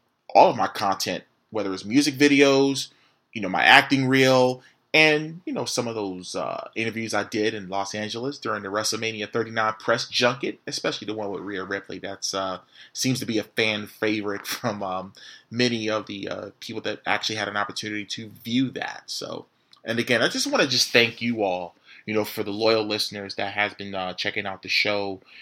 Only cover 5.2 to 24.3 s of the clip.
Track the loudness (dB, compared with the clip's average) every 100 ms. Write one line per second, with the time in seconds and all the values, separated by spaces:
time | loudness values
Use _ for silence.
5.2 | 0 -10 -8 -6 -4 -2 -2 -4 -4 -6
6.2 | -8 -6 -4 -6 -8 -6 -4 -4 -4 -4
7.2 | -2 0 0 -2 -6 -4 -4 -6 -6 -6
8.2 | -6 -6 -6 -4 -2 -2 -2 -2 -4 -4
9.2 | -4 -4 -2 -2 -2 -2 0 0 0 2
10.2 | 2 2 -4 -6 -10 -4 -4 -4 -6 -6
11.2 | -6 -6 -6 -8 -6 -6 -6 -10 -10 -8
12.2 | -4 -2 -4 -6 -12 -20 -16 -4 -2 0
13.2 | 0 -2 -2 0 0 0 -6 -4 -2 0
14.2 | -2 -6 -6 -4 -4 -4 -4 -6 -8 -16
15.2 | -20 -20 _ 0 0 0 -2 -2 -4 -10
16.2 | -8 -8 -10 -12 -12 -8 -8 -6 -2 -2
17.2 | -2 -4 -4 -2 -4 -6 -6 -8 -8 -10
18.2 | -12 -12 -2 0 0 -2 -8 -8 -10 -10
19.2 | -8 -10 -14 _ _ _ -4 -4 2 2
20.2 | 2 0 0 2 2 2 2 4 2 0
21.2 | -4 0 0 -2 -6 -14 _ -16 -4 -2
22.2 | -2 -4 -6 0 4 4 2 -2 -4 -6
23.2 | -8 -6 -4 -2 -2 -4 -8 -6 -6 -4
24.2 | -4